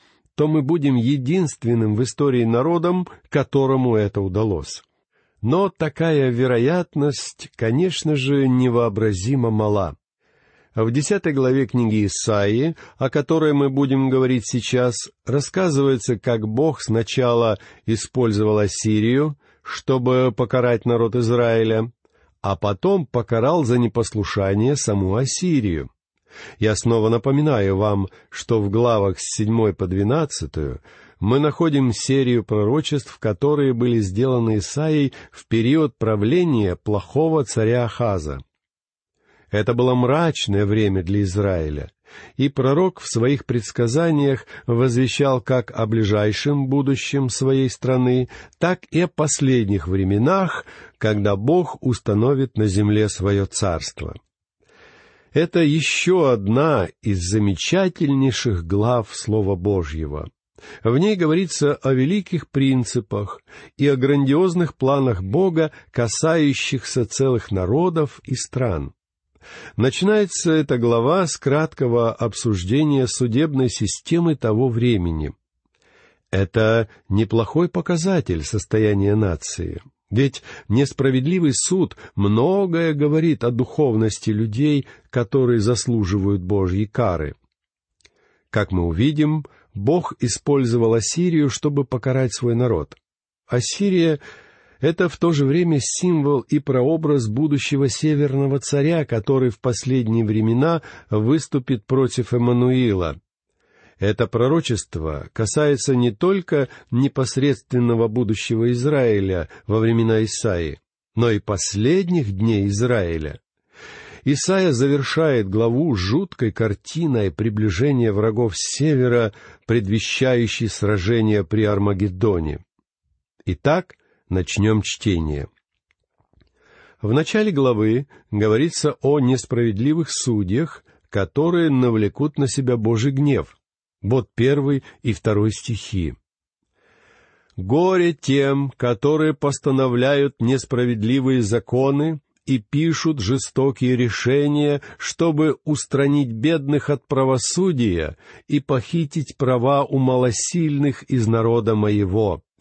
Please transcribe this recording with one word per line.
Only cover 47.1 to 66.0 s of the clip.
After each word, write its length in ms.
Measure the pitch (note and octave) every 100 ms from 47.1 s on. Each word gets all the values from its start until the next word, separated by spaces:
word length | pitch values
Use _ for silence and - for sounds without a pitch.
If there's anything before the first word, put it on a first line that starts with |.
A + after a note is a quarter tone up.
| C#3 C3
своей 400 | - C3+ C3+ C3
страны, 580 | - B2 C3 B2 B2+ B2 - - _
так 260 | E3+ F3+ -
и 80 | D#3
о 80 | F3
последних 800 | - D3+ - C3+ B2+ G#2 G2+ D#2
временах, 800 | F#2+ F#2+ G2+ B2+ F#3+ F#3 - - - - -
когда 400 | G#2+ G#2 G2+ G2+
Бог 400 | A2+ F3+ E3+ -
установит 760 | C3+ A#2 - G#2 A#2+ C#3 C3+ -
на 80 | G#2+
земле 420 | F#2+ G#2 G#2 G#2+
свое 380 | - G2 G2+ G2
царство. 720 | - G2+ E2 - - D2+ - _ _ _ _ _ _ - - _ _ _
Это 280 | D3 E3+ F3
еще 640 | D#3 D#3 C#3+ - - F#3 C#3+
одна 640 | A#2 G2 A#2 D#3+ C3+ F2 -
из 180 | A2+ F#2+
замечательнейших 1500 | F2 G#2+ G2+ F2+ - F3+ F#3+ - D3+ C#3 C3+ A2+ B2 F#2 E2
глав 440 | G2 A2 B2 A2
Слова 420 | - - G#2+ G2 F#2+
Божьего. 760 | G2 G2 D#2 D#2 D#2 D2 D#2 - _ _ - -
В 140 | A2+ C3
ней 180 | G3 G#3
говорится 600 | D#3+ E3 F#3+ - D3 C#3+
о 180 | C3
великих 560 | C3 C3 G#3 F#3 E3 -
принципах 920 | C#3 C3+ C3 A#2 A#2+ - G#2 G2+ - _ - - -
и 100 | C#3+
о 80 | C3+
грандиозных 800 | C3+ C#3+ C3+ C#3+ F#3 F3 E3 -
планах 460 | C3 C#3 C3 G2
Бога, 500 | F#2+ C3 F#3+ D#3+ D#3 - -
касающихся 1120 | -